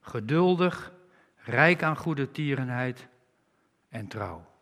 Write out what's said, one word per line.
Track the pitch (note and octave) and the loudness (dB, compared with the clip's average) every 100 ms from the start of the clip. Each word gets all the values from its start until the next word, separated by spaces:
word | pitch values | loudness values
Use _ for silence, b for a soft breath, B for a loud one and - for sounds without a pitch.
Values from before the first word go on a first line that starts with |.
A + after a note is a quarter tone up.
geduldig, | - A#2+ G#2+ D#3 F3+ F3+ F3+ - - - b b b b | -10 -10 -2 2 4 4 2 -2 -12 -20 b b b b
rijk | - D#3+ D#3+ F3+ | -2 6 6 6
aan | D#3+ D3+ | 0 -2
goede | - D3 C3 | -4 -4 -4
tierenheid | - D3 C3+ B2+ B2 B2+ B2 - _ _ _ _ _ _ _ _ | -4 -4 -2 -4 -4 -4 -6 -14 _ _ _ _ _ _ _ _
en | A#2 G2+ | -12 -10
trouw. | G#2+ G2 E2 E2+ _ | -8 -8 -10 -18 _